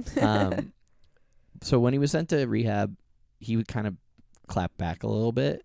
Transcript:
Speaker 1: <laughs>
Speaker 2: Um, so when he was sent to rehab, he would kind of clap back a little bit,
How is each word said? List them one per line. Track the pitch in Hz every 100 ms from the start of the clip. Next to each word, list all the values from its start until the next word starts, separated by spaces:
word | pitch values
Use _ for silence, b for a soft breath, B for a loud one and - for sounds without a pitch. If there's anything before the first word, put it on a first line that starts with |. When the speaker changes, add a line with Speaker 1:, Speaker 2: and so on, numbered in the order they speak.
Speaker 1:
<laughs> | 240 277
Speaker 2:
Um, | 214 214 196 185 - - _ _ _ _ _ _ _ -
so | - 127
when | 123
he | 139
was | 143
sent | 160 165
to | 151 123
rehab, | 110 113 101 101 101 _ _ _ _
he | 110 113
would | 104
kind | 117 107
of | 90 _ _ _ _ -
clap | 95 87 -
back | 85 85
a | 110
little | 107 117
bit, | 123 143 160